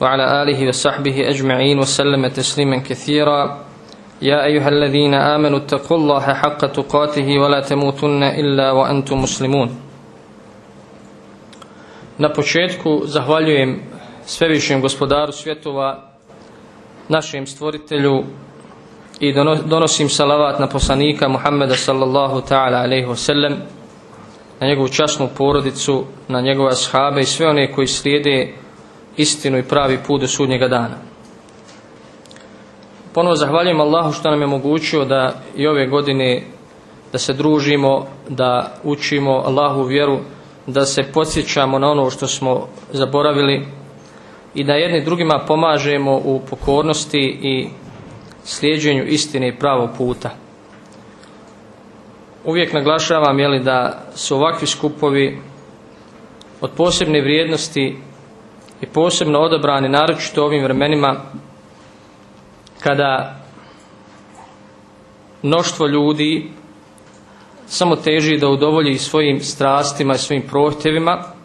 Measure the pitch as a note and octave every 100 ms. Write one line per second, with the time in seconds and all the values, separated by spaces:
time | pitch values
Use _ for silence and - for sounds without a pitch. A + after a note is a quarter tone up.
0 | C3 C3+ C3 C#3 C#3+ C3 C3 B2 D3 C#3
1 | C#3 C3+ B2 C#3 C3+ B2+ C3+ C#3 C3+ -
2 | C#3+ C#3 B2+ C3 C3 D3 C#3 C3 C3 B2+
3 | - D3 D3 D3 C#3 - - - - -
4 | - - C3+ D3 D3 D3 C#3 D3 C#3+ C#3+
5 | D3 C#3 C#3+ D3+ D3 C#3 C#3+ C#3+ - E3
6 | D3 C#3 C3+ C3 D3 - C#3 - C3+ D3
7 | D3 D3 C#3 C#3+ C#3+ C#3+ C#3 C#3+ C#3 C#3
8 | D3 C#3+ C#3 C#3 C#3+ C3+ C3+ C3+ C3+ C#3
9 | C#3 C3+ C3 - C3 C#3 A#2+ - - -
10 | - - - - - - - - - -
11 | - - - - - - - - - -
12 | - - D3 D3+ C#3+ E3 F3+ - D#3+ D3+
13 | D3 C#3+ B2+ D#3 D#3+ C#3+ C3 B2+ - -
14 | - - - - E3 D3+ - C3+ C3+ -
15 | C3 C#3+ D3 C#3+ D#3 D3+ D#3 C#3 C3+ -
16 | - - _ - - - - - - -
17 | - D#3 D3+ C#3 C3+ - D3+ D3+ - D3
18 | C#3 C3+ - - - - - - - -
19 | - - C#3+ C#3 D3+ D#3 D#3 D#3+ D#3+ -
20 | D3 - C#3+ D3 C#3+ C3+ C3 C#3 - C3+
21 | D3 D3 C3+ C3+ C#3+ C#3+ C3+ B2+ - C3+
22 | C3 C#3 C3+ C3 - C3+ C3 B2 B2 C3
23 | B2 A#2 - D3 C#3+ - - - - -
24 | - - - - - - C3+ C#3 C3 C3
25 | D3+ - B2+ - C#3 C#3+ C3+ B2+ - C3
26 | C3 - - B2+ C3 C3+ C3+ B2 - C3
27 | C#3 C#3 B2+ - D#3+ D3 C3+ C#3 C3 -
28 | C#3+ D3 C#3+ C3+ B2 - - - - -
29 | - - D3 - C#3 C3 B2+ C#3+ C#3 C3
30 | C#3 C#3+ - - C3 B2+ B2+ B2 A#2 -
31 | - - - - - - - - - -
32 | - - - - - - - - - -
33 | - E3 F3 D#3 C#3+ E3 F3 D#3+ D3 D#3+
34 | D#3+ D3 D#3 D3 C#3+ C#3 C#3 D#3+ D#3 D#3
35 | C3 C3+ C3 - - - D3 D3 C3 C#3+
36 | C#3+ C3+ C3 B2 - - - - - -
37 | - C3 - C3+ D3+ D3+ C#3 D3 C#3 C3+
38 | - - - C3 B2+ B2 - - C#3 D3
39 | - D3 C#3 C3 B2+ C3+ D3 C3+ B2+ C#3
40 | C#3+ C3+ - - - - - C3+ C3+ -
41 | - D#3+ D#3 D#3+ - D3+ C3 C3+ C#3+ D3
42 | C3 - C3 - C3 B2 - - - C3+
43 | C3 C#3+ D3+ C#3+ C#3 C#3 - - - -
44 | - - - - - - C#3 D3 F3 E3+
45 | D3 E3+ E3 C#3+ - D#3 E3 D3 C#3+ C#3+
46 | C#3 C3+ C#3 C3+ - C3 - C#3+ D#3 D3+
47 | - C#3+ C3+ - C#3 C3 - - - -
48 | - - - - - - D3 D#3 D3 C3+
49 | - D3 - C3 B2+ A#2+ C#3+ C3 A#2 -
50 | B2 A#2+ B2 - - - - - - -
51 | - - - - - - - - - -
52 | - - - - - E3+ E3 D3+ C#3 D#3+
53 | D#3 D#3+ D3 C3+ C#3+ C3+ C3 B2+ B2 -
54 | - - - C#3 D#3+ E3 D3 - D3+ C#3+
55 | D3 C#3 C3+ C#3 - - - - - -
56 | - - - - - - D3 - F3 E3+
57 | E3 D3 C3+ D3+ D#3+ D#3 - C#3+ C3+ -
58 | - - - - - - - - - D3+
59 | F3 - D#3 D3 D#3+ D#3+ C#3+ C#3 C3+ C#3+
60 | D#3+ D#3 - - D3 D3 C3+ C3 C#3+ D3+
61 | C#3+ - - - - - - - - -
62 | - - - - - - - - C#3+ C#3+
63 | C#3 C3 - - - - - - - -
64 | - - - - - - - - - -
65 | - - - - C#3+ E3 E3+ - D3+ D3
66 | D3 D3+ D3+ D#3+ D#3 - - - - -
67 | - - - - - - - - F3+ D#3
68 | D#3+ D#3 D#3 D3 C#3+ C#3 D3 D#3+ D3 C3
69 | - D#3 D3 C3 - - C#3 C#3 C#3 -
70 | C#3 C3 - C#3 - C#3 D3 D3 D#3 D#3
71 | E3 F3+ - -